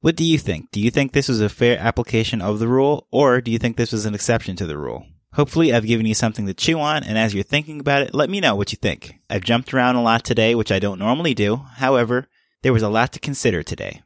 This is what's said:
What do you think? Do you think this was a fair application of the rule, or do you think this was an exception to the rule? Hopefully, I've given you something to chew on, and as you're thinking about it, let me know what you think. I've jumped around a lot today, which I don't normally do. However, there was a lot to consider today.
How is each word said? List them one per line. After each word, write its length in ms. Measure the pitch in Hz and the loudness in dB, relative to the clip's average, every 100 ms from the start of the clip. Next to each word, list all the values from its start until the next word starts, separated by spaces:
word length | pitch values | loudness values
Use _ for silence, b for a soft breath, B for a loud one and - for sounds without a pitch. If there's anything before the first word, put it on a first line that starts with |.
What 120 | 151 165 | 0 2
do 80 | |
you 160 | 165 156 | 2 2
think? 320 | - 80 - | 0 -6 -6
Do 100 | - | 0
you 80 | 110 | 0
think 220 | 147 139 | 2 0
this 160 | 143 139 | 0 0
was 120 | 117 | 0
a 60 | 104 | 0
fair 300 | - 120 120 | 2 2 2
application 640 | 113 120 117 113 113 113 | 0 -2 -2 0 0 -2
of 160 | 95 107 | -2 -2
the 100 | 113 | 0
rule, 380 | 127 139 147 - | 2 2 0 -2
or 280 | 120 139 123 | 2 4 4
do 120 | 117 | 2
you 80 | 117 | -2
think 180 | 120 113 | -2 -2
this 140 | 117 | -2
was 160 | 110 107 | -2 -4
an 80 | 101 | -4
exception 400 | - 117 - 90 | 0 0 -2 -8
to 100 | 90 | -6
the 100 | 73 | -6
rule? 300 | 69 58 - - _ | -6 -8 -14 -20 _
Hopefully, 380 | - 147 156 165 | -2 0 2 2
I've 140 | 120 110 | 2 2
given 220 | 117 110 | 0 0
you 80 | 110 | 0
something 320 | 117 107 101 | -2 -2 -8
to 80 | 95 | -4
chew 240 | - 160 | -2 0
on, 240 | 147 156 | 0 -2
and 160 | - 110 | -2 -2
as 160 | 110 101 | 0 -2
you're 80 | |
thinking 360 | 98 143 151 151 | -2 -4 -4 -6
about 220 | 143 139 | 0 0
it, 140 | 143 135 | 0 0
let 120 | 151 | 0
me 120 | 196 | 2
know 160 | 160 101 | 0 0
what 160 | 101 | -2
you 80 | - | -2
think. 320 | 107 80 - - _ | -4 -4 -10 -20 _
I've 140 | 104 | -6
jumped 280 | 98 117 123 | 0 -2 0
around 260 | 131 123 123 | 0 2 2
a 40 | |
lot 220 | 113 117 | 2 2
today, 320 | - 117 113 117 | 2 2 2 2
which 160 | 107 | 2
I 80 | 98 | 0
don't 180 | 101 95 | 0 -2
normally 380 | 101 135 170 110 | -2 0 0 0
do. 220 | 101 117 139 - | 0 0 -6 -4
However, 520 | 131 135 117 123 131 _ _ _ | 2 2 2 -2 -4 _ _ _
there 100 | 139 | 2
was 80 | 117 | 2
a 80 | 107 | 2
lot 240 | 110 127 | 2 0
to 60 | - | -2
consider 420 | - - 123 87 | -8 -2 0 0
today. 400 | - - 50 - | -6 -8 -10 -12